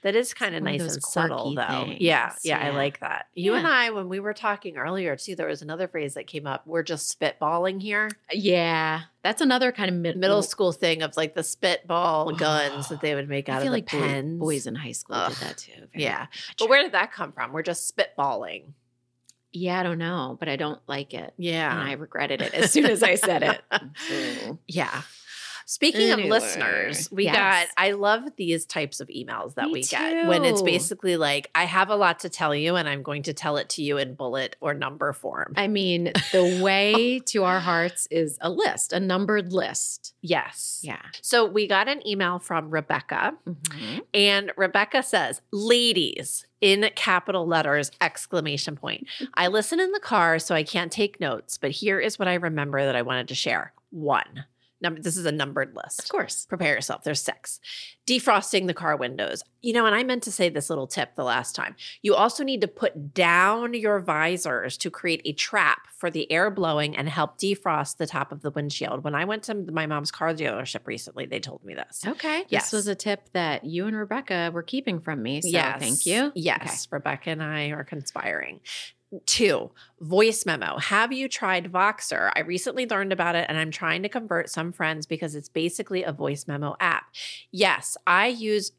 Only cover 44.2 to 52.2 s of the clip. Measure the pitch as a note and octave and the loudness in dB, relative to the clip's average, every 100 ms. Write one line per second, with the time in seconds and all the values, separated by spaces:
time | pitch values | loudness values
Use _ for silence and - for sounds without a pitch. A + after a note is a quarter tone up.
44.2 | G3+ G3+ G3+ - F#3 G3 G#3 C4+ B3 G#3 | 6 4 0 0 2 2 2 0 2 2
45.2 | C3+ - _ G3+ A3 A#3+ A#3+ F#3 C#3+ - | 2 -4 _ -4 4 6 6 4 2 -2
46.2 | C3+ - - _ G3+ G3 G#3+ - - F#3 | -6 -6 -8 _ 6 6 4 2 2 2
47.2 | - F#3+ E3 E3 D3+ D3 C#3 - F3 - | 2 0 2 2 4 2 0 0 0 0
48.2 | - F3+ D#3 C#3+ - D3 - - - - | -4 -2 0 -4 -4 -6 -8 -8 -10 -10
49.2 | C4 - F3+ G#3+ G#3+ E4 F#4 G4+ - G#3+ | -4 2 4 2 2 0 0 -2 0 4
50.2 | E3+ E3 - E3 D#3 F#3 E3+ - G3+ - | 4 4 2 0 0 -2 -2 0 -2 0
51.2 | D#3 A2+ - - C#3+ - G3+ G3 A3 - | -4 -4 -6 -4 -4 -2 0 2 0 0